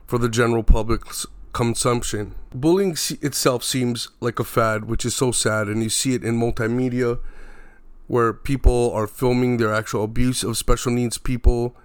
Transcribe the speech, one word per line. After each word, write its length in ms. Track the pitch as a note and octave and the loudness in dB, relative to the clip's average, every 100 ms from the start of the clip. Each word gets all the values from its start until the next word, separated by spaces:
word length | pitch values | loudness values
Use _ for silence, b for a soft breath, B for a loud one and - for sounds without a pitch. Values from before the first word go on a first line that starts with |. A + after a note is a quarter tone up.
for 140 | - A#2+ | -4 0
the 100 | A#2+ | 0
general 340 | A2+ A#2 A#2 | 2 2 4
public's 640 | A2 A2+ A2 A2+ - - - - - | 6 4 4 -2 -4 -10 -12 -14 -10
consumption. 840 | - A#2 A2+ B2+ A#2+ - G#2 G2+ - - | -4 -2 0 0 0 -2 -6 -6 -10 -12
Bullying 420 | C3 D#3 F#3 G3 | -2 2 4 2
se-, 240 | D3+ - D#3 | -2 -6 -4
itself 420 | C#3+ - D3 B2 | -4 0 0 0
seems 440 | - C3 A#2+ A#2 - - | -2 0 0 -2 -6 -6
like 180 | A#2+ - | -4 -2
a 60 | |
fad, 400 | A#2 A#2+ A2+ A2 | -2 0 0 0
which 200 | A2 A2+ | -2 -2
is 100 | A#2+ | -2
so 180 | - B2+ | 0 0
sad, 360 | A2 A2+ A2 G#2 | 0 0 0 -2
and 140 | G#2+ | -2
you 60 | A2+ | -2
see 260 | - C3+ | -2 0
it 100 | B2 | 0
in 140 | A2 A#2 | 0 0
multimedia, 800 | A#2 A#2+ A2 B2 B2+ A#2+ A#2+ A#2+ B B B B B B - - - | 0 0 -2 0 0 0 0 -2 B B B B B B -20 -20 -2
where 240 | A#2+ A#2 | 2 2
people 600 | G2+ - C3+ - B2 A#2+ | 0 -2 4 4 4 2
are 140 | G2+ G#2+ | 0 -4
filming 500 | - B2+ B2 B2 B2 | 0 2 2 2 2
their 160 | G#2+ | 2
actual 320 | G#2+ G#2+ A2+ | 0 -2 -2
abuse 400 | G#2+ A#2 B2+ B2+ | -2 2 2 2
of 140 | A2 A2 | -4 -2
special 340 | - B2 B2+ | 0 2 2
needs 240 | A#2+ A#2 - | 0 -2 -2
people, 580 | - B2 - A#2+ B2 - | -4 2 4 4 -2 -8